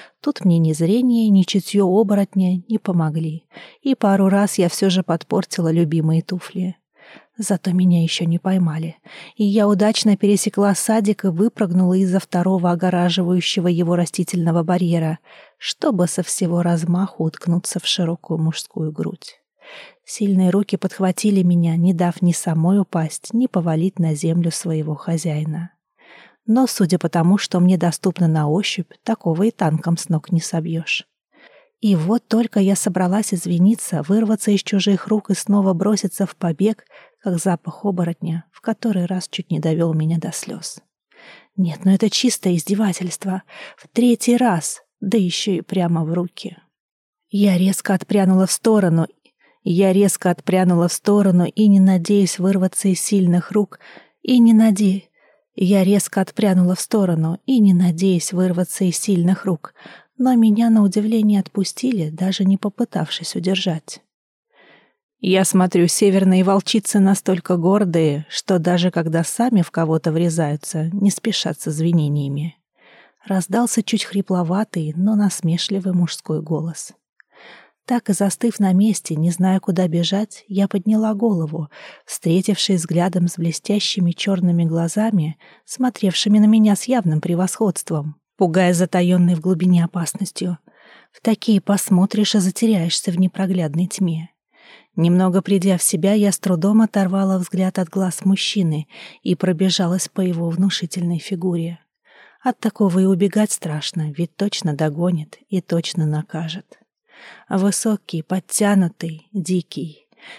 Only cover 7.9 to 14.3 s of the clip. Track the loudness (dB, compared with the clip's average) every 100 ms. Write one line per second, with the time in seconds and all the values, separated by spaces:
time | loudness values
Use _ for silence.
7.9 | 4 2 -2 -2 -2 0 0 0 -2 -8
8.9 | -12 _ -20 -20 -2 0 2 2 2 2
9.9 | 2 2 2 2 2 0 0 0 0 0
10.9 | 0 0 0 -2 0 -2 0 0 2 2
11.9 | 2 2 0 -2 -2 0 0 0 0 0
12.9 | 0 0 0 0 0 0 -2 0 0 0
13.9 | 0 -2 -4 -4